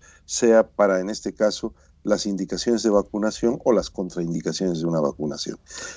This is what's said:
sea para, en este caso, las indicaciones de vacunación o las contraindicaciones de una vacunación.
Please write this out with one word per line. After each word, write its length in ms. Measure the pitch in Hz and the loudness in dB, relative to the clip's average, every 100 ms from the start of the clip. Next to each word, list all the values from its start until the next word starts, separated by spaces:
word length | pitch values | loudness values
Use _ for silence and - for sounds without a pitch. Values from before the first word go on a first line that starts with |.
| - - - | -14 -20 -10
sea 420 | - 120 113 110 | 0 6 6 4
para, 320 | - 101 92 | 2 2 2
en 100 | 92 | -2
este 240 | 107 104 | -6 -8
caso, 400 | - 107 - 113 - _ _ | 0 0 0 -8 -10 _ _
las 220 | - 104 107 | 0 0 0
indicaciones 560 | 98 95 92 - 117 | -4 -4 -4 0 2
de 80 | 110 | 4
vacunación 720 | 101 98 107 107 - 117 120 - | 2 2 -2 -4 0 -2 0 2
o 80 | |
las 160 | 107 - | 2 0
contraindicaciones 920 | - 92 90 85 82 80 80 95 85 | -6 -8 -6 -4 -4 -4 -4 -2 -2
de 80 | 82 | -2
una 140 | 82 | 0
vacunación. 580 | 73 69 76 73 - - _ - - | -2 -2 -8 -6 -10 -12 _ -16 -14